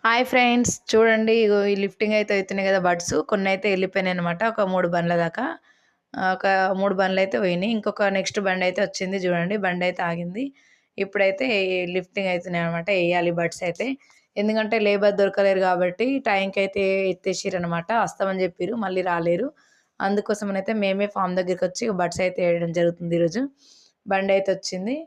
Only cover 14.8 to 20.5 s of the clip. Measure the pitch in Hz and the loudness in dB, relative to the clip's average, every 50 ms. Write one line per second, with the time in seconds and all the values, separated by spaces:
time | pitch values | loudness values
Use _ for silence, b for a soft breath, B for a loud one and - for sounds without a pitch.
14.8 | 208 202 202 202 196 208 196 185 202 196 190 - 196 196 196 190 190 185 180 175 | 2 2 2 4 4 2 4 4 2 2 2 2 2 2 4 4 2 2 2 2
15.8 | 180 180 180 - 226 254 277 269 269 240 208 196 196 196 190 202 196 190 190 202 | 2 0 0 -2 -2 -2 -2 -2 0 0 0 0 0 -2 0 -2 -2 -2 0 0
16.8 | 196 190 190 190 190 190 180 180 _ 196 185 175 - 202 175 180 175 175 170 170 | 0 2 2 2 0 0 -2 -2 _ -4 -4 -4 -4 -4 -4 -4 -4 -2 -4 -4
17.8 | 165 - 220 233 208 175 - _ 202 196 190 190 185 180 175 _ 180 180 226 240 | -4 -2 0 0 0 -2 -2 _ -4 -2 -2 -2 -2 -4 -2 _ -6 -4 -4 -4
18.8 | 214 190 185 185 180 185 175 170 165 170 175 175 220 285 - b b b b b | -4 -4 -2 -2 -2 0 -2 0 2 0 0 0 0 -4 -6 b b b b b
19.8 | b b b _ - 196 202 202 208 - 214 202 214 202 | b b b _ -2 0 0 0 0 -2 -4 -4 -2 -4